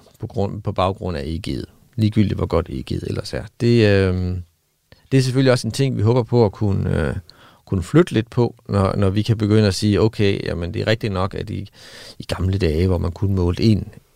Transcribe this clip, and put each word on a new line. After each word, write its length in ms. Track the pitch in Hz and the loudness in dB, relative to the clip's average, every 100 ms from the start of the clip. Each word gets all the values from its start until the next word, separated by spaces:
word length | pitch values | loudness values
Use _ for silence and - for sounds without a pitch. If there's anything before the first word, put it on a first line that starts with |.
| - _ | -14 _
på 60 | - | -10
grund, 360 | - 101 98 | -6 -6 -6
på 100 | 104 | -6
baggrund 440 | 98 95 98 92 80 | -2 -2 -2 -6 -6
af 60 | 69 | -6
E 140 | 82 - | -6 -6
G'et. 160 | 65 - _ _ - | -8 -8 _ _ -2
Ligegyldigt, 380 | 107 104 98 | 0 2 0
hvor 120 | 92 90 | 0 -2
godt 220 | 85 80 | -2 -2
E 160 | 67 62 | -8 -6
G'et 160 | - - | -6 -6
ellers 280 | 57 - | -6 -6
er. 80 | 64 - - | -10 -10 -2
Det, 260 | 117 120 107 | 2 4 4
øh, 500 | 98 95 90 90 90 87 _ _ _ _ _ _ | 4 2 0 -2 -4 -8 _ _ _ _ _ _
det 60 | 135 | 0
er 40 | |
selvfølgelig 300 | 131 127 131 | 2 2 4
også 160 | 123 117 | 2 0
en 40 | |
ting, 240 | 104 139 117 | -2 -2 0
vi 60 | |
håber 200 | 107 123 | 2 2
på 220 | 113 120 | 2 2
at 80 | 110 | 2
kunne, 560 | - 107 95 92 87 76 | 2 -2 0 0 0 -2
øh, 60 | 78 - _ - _ | -4 -10 _ -20 _
kunne 180 | - 98 | -4 -4
flytte 300 | 82 143 123 | 2 2 4
lidt 180 | 123 110 | 0 -2
på, 240 | - 120 - - | -2 -2 -4 -4
når, 280 | 104 98 - | 0 2 2
når 140 | 101 | 0
vi 120 | 98 | 0
kan 160 | 104 110 | 0 0
begynde 280 | 107 107 104 | 4 4 4
at 80 | |
sige, 260 | 92 107 98 | 2 2 4
okay, 440 | 110 - 101 - | 2 2 0 0
jamen, 300 | - 82 87 | -4 -6 -6
det 80 | 87 | -4
er 40 | 101 | -2
rigtigt 260 | 110 113 | -2 -2
nok, 220 | 92 95 | -4 -4
at 160 | 85 98 | -4 -8
i, 180 | 98 95 - - - - - | -8 -10 -16 -20 -20 -20 -16
i 40 | |
gamle 360 | - - 90 98 | -10 -4 -2 0
dage, 280 | 87 78 92 | 0 2 2
hvor 120 | 87 | 0
man 140 | 82 | -2
kun 220 | 82 101 | -4 -2
målte 280 | 95 87 87 | 0 0 2
en, 260 | 113 104 - - - | 2 2 -2 -12 -20